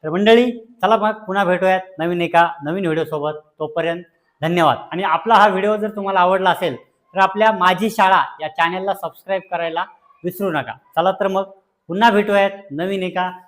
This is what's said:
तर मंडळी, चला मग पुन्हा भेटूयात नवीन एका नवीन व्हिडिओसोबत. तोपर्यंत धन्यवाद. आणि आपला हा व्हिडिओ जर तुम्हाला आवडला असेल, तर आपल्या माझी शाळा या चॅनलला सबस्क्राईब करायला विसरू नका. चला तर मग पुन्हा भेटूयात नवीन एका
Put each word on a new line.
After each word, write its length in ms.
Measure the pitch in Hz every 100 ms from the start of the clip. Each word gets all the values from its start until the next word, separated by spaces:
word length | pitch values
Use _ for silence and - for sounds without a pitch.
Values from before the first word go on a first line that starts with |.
तर 60 | 156
मंडळी, 400 | 170 208 233 240 233 - _
चला 140 | 185 220
मग 280 | 214 214
पुन्हा 200 | - 196
भेटूयात 360 | 185 180 185 185 185 -
नवीन 220 | 165 175
एका 280 | 170 170 170 -
नवीन 220 | 147 180 185
व्हिडिओसोबत. 520 | 160 156 156 147 151 _ _
तोपर्यंत 440 | 156 156 165 170 175 _ _ _
धन्यवाद. 360 | 156 175 160 117 -
आणि 100 | 165
आपला 320 | 190 165 214
हा 140 | 226 214
व्हिडिओ 280 | 190 196 214
जर 140 | 214 208
तुम्हाला 240 | 196 190
आवडला 300 | 180 190 185
असेल, 260 | 170 175 123
तर 340 | _ _ _ 180
आपल्या 340 | 190 208 220
माझी 380 | 214 180 180 214
शाळा 340 | - 190 185 139 -
या 80 | 156
चॅनलला 460 | 151 165 185 190
सबस्क्राईब 480 | 190 165 - - 190 180
करायला 340 | 175 165 165 185 _ _ _
विसरू 260 | 175 180 202
नका. 220 | 156 117 110 _ -
चला 160 | 175
तर 160 | 190 196
मग 140 | 190 190 - _ _ _
पुन्हा 220 | 175 233
भेटूयात 400 | 202 208 202 196 196 -
नवीन 320 | 139 185 196
एका 280 | 180 180 185 180